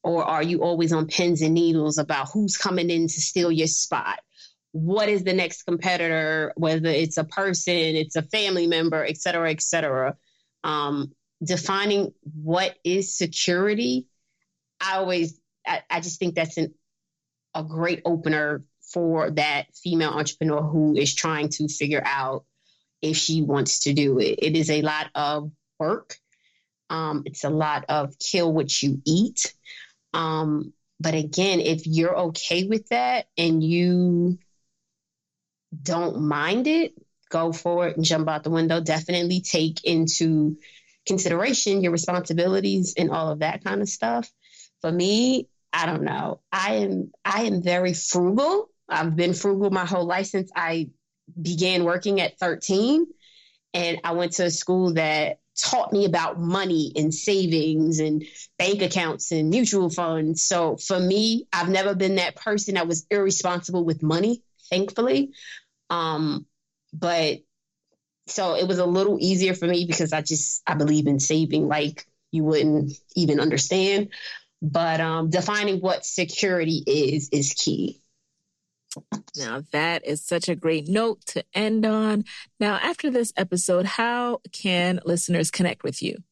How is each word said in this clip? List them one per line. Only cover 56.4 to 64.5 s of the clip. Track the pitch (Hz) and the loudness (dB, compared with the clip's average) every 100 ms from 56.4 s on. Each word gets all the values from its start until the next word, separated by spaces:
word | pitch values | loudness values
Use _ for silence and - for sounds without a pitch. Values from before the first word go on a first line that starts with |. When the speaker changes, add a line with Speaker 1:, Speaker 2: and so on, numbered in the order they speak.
| 170 190 185 165 151 | 0 0 2 0 0
Speaker 1:
and | 151 156 | 0 0
savings | 160 - 196 185 160 156 156 160 160 | 0 0 2 2 2 2 2 2 2
and | 156 151 151 - - - | 0 -2 -4 -18 -18 -2
bank | 185 202 | 0 2
accounts | 180 185 165 - - | 0 0 -2 -4 -2
and | 160 156 | 0 2
mutual | 220 226 202 180 | 2 2 2 0
funds. | 170 170 160 156 165 | 0 -2 0 0 0
So | - 175 160 117 | 0 0 0 -2
for | - 185 | -2 0
me, | 180 202 220 226 - | 2 2 2 0 -2
I've | 180 175 | -2 2
never | 196 196 | 2 2
been | 190 190 | 0 0
that | 196 175 | 2 -2
person | - 220 208 208 | -4 -4 -2 -2
that | 190 165 | -2 0
was | 165 - | -2 -2
irresponsible | 202 196 190 180 175 175 180 | 0 2 0 -2 -2 -2 -2
with | 170 160 | 0 0
money, | 156 165 208 240 _ | 0 2 0 0 _